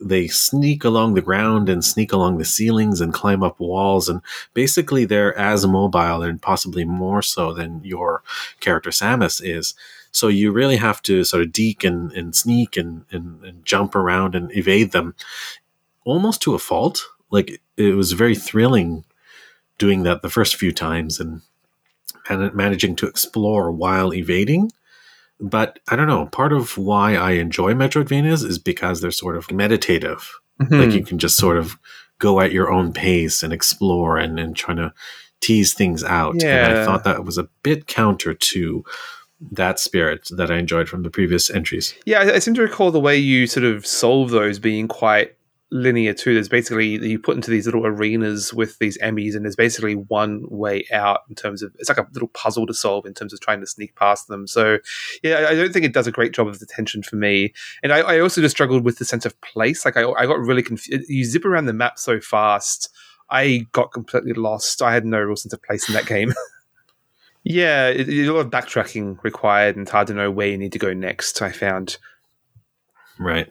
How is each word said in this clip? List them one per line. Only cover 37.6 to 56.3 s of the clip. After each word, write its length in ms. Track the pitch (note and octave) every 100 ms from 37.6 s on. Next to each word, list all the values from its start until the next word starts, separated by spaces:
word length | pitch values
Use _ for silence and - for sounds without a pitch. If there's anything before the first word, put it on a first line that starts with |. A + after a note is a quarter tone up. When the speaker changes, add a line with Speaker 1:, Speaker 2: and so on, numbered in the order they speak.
Speaker 1:
bit 240 | C#3 D3+ -
counter 460 | - A2 F#2+ E2
to 520 | D#2+ - F#2+ E2 E2 - - - - _ _ E3
that 280 | F#2+ F#2 F#2
spirit 500 | - F#2 D#2+ D#2 -
that 200 | F2+ E2+
I 60 | E2+
enjoyed 320 | E2+ E2+ E2
from 140 | F2+
the 80 | E2+
previous 400 | G2+ F2+ F2 -
entries. 440 | G2+ D#2 E2+ - - -
Speaker 2:
Yeah, 140 | G#3+
I, 160 | G3 G3+
I 20 |
seem 160 | A3+
to 80 | A#3
recall 280 | A3 - F#3
the 100 | D#3+
way 180 | C#3+ C#3+
you 280 | C#3 B2+ A#2+
sort 200 | C3+ B2
of 180 | G#2+ -
solve 440 | - A#2+ C3+ B2+
those 280 | A2+ G#2 G2+
being 300 | A2 G#2+ A2
quite 480 | - A2 G#2 - - _ _ _
linear 440 | C3 B2+ A#2+ G#2+
too. 180 | G#2 C3
There's 160 | A2+ G2
basically, 380 | A#2+ A2+ A2 A2 G#2+ A2
you 120 | A2
put 160 | -
into 160 | C3+ A#2
these 160 | A2+ A2+
little 200 | A2+ A2
arenas 680 | G#2 G#2+ A2+ G#2+ G#2 G#2
with 240 | A2+ A2 -
these 180 | G#2+ G2
Emmys, 360 | A2 A2 G#2
and 100 | G#2
there's 120 | G#2 G2
basically 380 | A#2 A2+ A2
one 500 | G2+ G2+ G#2 G#2+ G#2 -
way 380 | G#2 G#2 G2 -
out 280 | G#2+ G2+ G2 -
in 60 |
terms 260 | G#2+ G#2+ G2+
of, 140 | G2+ -
it's 100 | G#2+
like 100 | -
a 80 | G2
little 160 | C3 A#2
puzzle 380 | - A2 A#2 A2+
to 60 |
solve 320 | A#2 G#2+ G2+
in 100 | G2
terms 180 | F#2+ G#2
of 60 | G2
trying 200 | - G#2
to 60 | F#2+
sneak 280 | - G#2 -
past 320 | G2+ G#2 -
them. 180 | G2 G2
So, 320 | A#2 A2 G#2 - - - -
yeah, 120 | D#3+
I, 160 | D#3 D#3
I 40 |
don't 180 | D#3+ F#3
think 120 | F3+
it 80 | D3+
does 140 | C3 A#2
a 60 |
great 200 | B2 A#2